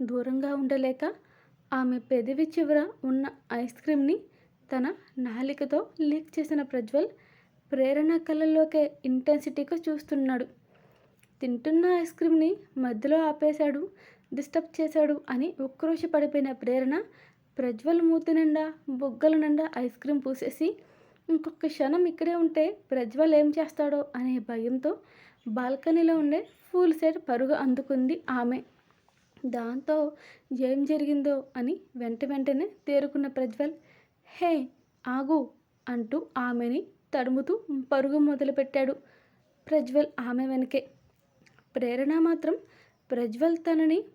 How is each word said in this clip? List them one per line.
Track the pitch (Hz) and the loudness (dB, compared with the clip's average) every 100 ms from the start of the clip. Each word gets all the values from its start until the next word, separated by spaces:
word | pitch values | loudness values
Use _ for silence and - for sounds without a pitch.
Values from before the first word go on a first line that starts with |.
దూరంగా | 240 247 240 262 277 | -4 -4 -2 -2 -2
ఉండలేక | 285 262 269 262 262 311 - _ _ _ _ _ | -2 0 0 0 -2 -6 -8 _ _ _ _ _
ఆమె | 262 254 254 | -2 -2 -2
పెదవి | - 254 226 269 311 339 | -2 -2 0 -2 -2 0
చివర | 294 302 349 - | 2 2 0 -4
ఉన్న | 262 262 277 - - | -2 -2 -2 -10 -10
ఐస్ | 240 247 - | -6 -6 -6
క్రీమ్ని | - 294 277 415 - _ _ _ _ 262 | 0 2 2 0 -6 _ _ _ _ -4
తన | 262 - _ - | -4 -6 _ -8
నాలికతో | 247 226 269 285 285 294 - - | -6 -4 -6 -4 -2 -2 -2 -2
లీక్ | 302 302 311 - | 0 -2 -4 -6
చేసిన | 302 302 | -2 -2
ప్రజ్వల్ | 277 254 220 277 392 - _ _ _ _ _ | -2 -4 -2 0 0 -6 _ _ _ _ _
ప్రేరణ | 262 262 294 311 330 | 0 2 2 2 2
కళ్ళల్లోకే | 330 311 320 311 311 311 294 - | 0 0 2 4 4 2 0 -2
ఇంటెన్సిటీగా | 262 254 262 294 294 - 277 330 330 | -2 0 2 0 0 -6 -4 -4 -4
చూస్తున్నాడు. | 302 - 277 262 254 247 - _ _ _ _ _ _ _ _ | -6 -4 -2 0 -2 -6 -14 _ _ _ _ _ _ _ _
తింటున్న | 254 240 302 320 359 | -6 -4 2 4 4
ఐస్ | 349 330 | 2 0
క్రీమ్ని | - 330 320 320 415 - 262 | 0 2 4 4 0 -6 -6
మధ్యలో | 254 214 277 311 | -4 -2 2 2
ఆపేశాడు, | 311 302 302 302 294 285 392 - - _ _ | 2 2 0 2 0 0 -6 -12 -20 _ _
డిస్టర్బ్ | 254 285 330 320 - | -10 -4 -4 -4 -4
చేశాడు | 311 311 302 294 - | 0 2 2 0 -4
అని | 247 311 - | -4 -4 -4
ఉక్రోష | 269 - 320 330 | -8 -4 -2 -2
పడిపోయిన | 330 302 294 294 269 | 0 0 2 0 -2
ప్రేరణ | 254 226 254 262 320 440 - _ _ _ - | -4 -2 0 0 -2 -6 -14 _ _ _ -6
ప్రజ్వల్ | 247 220 302 339 | -4 -2 0 4
మూతి | 330 320 330 | 4 2 2
నిండా, | 320 311 302 311 311 - | 2 4 2 0 -6 -8
బుగ్గల | 254 277 226 311 311 | -4 -4 2 4 4
నిండా | 302 294 311 247 | 4 2 0 -4
ఐస్ | 247 - | -6 -6
క్రీమ్ | 269 294 262 | -4 -2 -2
పూసేసి, | 262 - - 320 330 - _ _ _ - | -4 -6 -4 -4 -4 -12 _ _ _ -2
ఇంకొక | 320 320 - 302 | -2 -2 -6 -6
క్షణం | - 269 339 349 | -2 0 2 0
ఇక్కడే | 330 330 | 0 -2
ఉంటే | 339 330 320 320 415 _ | 0 2 2 0 -2 _
ప్రజ్వల్ | 262 233 262 320 | -4 -2 2 4
ఏం | 302 302 | 6 4
చేస్తాడో | 302 302 - 294 285 285 247 | 2 -4 -2 -2 -2 -4 -4
అనే | 254 254 | -2 -2
భయంతో | 214 233 233 262 294 359 - - - _ 240 | -4 -6 -4 -2 -2 -4 -10 -20 -20 _ -8
బాల్కనీలో | 220 247 269 320 330 330 320 | -4 -2 -2 2 4 4 4
ఉండే | 294 311 453 _ _ | 2 0 -4 _ _
పూల్ | 359 359 | 2 4
సైడ్ | 320 320 320 - | 4 2 0 -2
పరుగు | 240 262 | -2 0
అందుకుంది | 294 262 247 269 269 254 339 - | 0 2 0 0 0 0 -2 -4
ఆమె. | 254 240 254 - _ _ _ _ _ _ _ 254 | -2 -2 -4 -8 _ _ _ _ _ _ _ -8
దాంతో | 240 233 254 269 302 302 294 - - _ 254 | -6 -6 -6 -2 0 -2 -6 -18 -20 _ -4
ఏం | 254 269 | 0 0
జరిగిందో | 277 311 294 285 285 277 269 254 | 0 0 0 0 0 -2 -4 -6
అని | 240 381 - 254 | -4 -4 -8 -10
వెంట | 233 233 | -8 -6
వెంటనే | 269 277 269 269 403 - - | -4 -2 0 -2 -4 -8 -2
తేరుకున్న | 285 285 285 277 | 0 0 -2 -4
ప్రజ్వల్, | 262 254 220 294 311 _ _ _ _ | -4 -4 -4 -6 -8 _ _ _ _
"హే, | _ - 349 311 254 _ _ _ 254 | _ -4 0 0 -4 _ _ _ -8
ఆగు" | 254 277 311 240 - _ _ - | -4 0 0 -2 -10 _ _ -8
అంటూ | 240 220 294 330 262 | -6 -4 -6 -6 -6
ఆమెని | 247 240 240 269 - _ _ 277 | -4 -2 -2 -4 -6 _ _ -2
తడుముతూ | 254 262 269 440 381 277 254 | 0 -2 -2 -4 -4 -8 0
పరుగు | 269 269 294 | 0 2 2
మొదలుపెట్టాడు | 294 277 285 277 269 269 269 277 - _ _ _ _ _ - | 2 2 0 0 -2 0 0 -2 -10 _ _ _ _ _ -2
ప్రజ్వల్ | 302 247 277 294 - | 0 2 2 2 -2
ఆమె | 240 247 262 | -4 -4 -2
వెనకే. | 262 254 269 269 _ _ _ _ _ _ _ _ 254 | -2 -2 -4 -4 _ _ _ _ _ _ _ _ -6
ప్రేరణ | 240 247 277 320 | -4 -2 0 2
మాత్రం | 330 320 311 359 - _ _ _ - | 2 2 0 -2 -6 _ _ _ -6
ప్రజ్వల్ | 240 240 226 330 330 | -4 -4 0 0 2
తనని | 330 320 320 349 440 | 0 2 2 2 -2